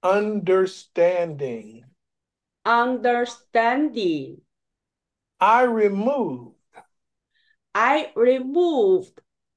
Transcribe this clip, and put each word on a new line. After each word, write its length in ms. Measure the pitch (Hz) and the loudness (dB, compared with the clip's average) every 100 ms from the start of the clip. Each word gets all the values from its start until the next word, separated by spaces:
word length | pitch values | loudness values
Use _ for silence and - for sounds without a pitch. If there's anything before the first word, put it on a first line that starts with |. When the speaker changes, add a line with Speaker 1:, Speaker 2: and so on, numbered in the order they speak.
Speaker 1:
Understanding. 1800 | 180 202 214 214 175 190 185 - - - 175 180 170 147 139 117 107 113 131 _ _ _ _ _ _ _ | 0 0 0 -4 0 0 0 -6 -12 0 0 2 -4 -6 -8 -10 -14 -20 _ _ _ _ _ _ _ _
Speaker 2:
Understanding. 1800 | - 233 240 254 247 240 240 - _ 233 226 254 302 240 190 156 135 - _ _ _ _ _ _ _ _ _ _ | 0 0 0 0 0 0 -4 -8 _ 0 0 0 -2 -2 -2 -2 -6 -16 _ _ _ _ _ _ _ _ _ _
Speaker 1:
I 240 | 190 233 | 2 4
removed. 920 | 254 226 208 196 220 285 202 127 120 _ _ - _ _ _ _ _ _ _ _ _ | 2 2 0 0 -2 -2 -4 -6 -14 _ _ -20 _ _ _ _ _ _ _ _ _
Speaker 2:
I 380 | 196 233 302 302 - | -2 2 0 -2 0
removed. 1040 | 240 262 254 294 349 294 202 185 185 _ _ _ _ | 2 2 0 0 0 2 2 2 -2 _ _ _ _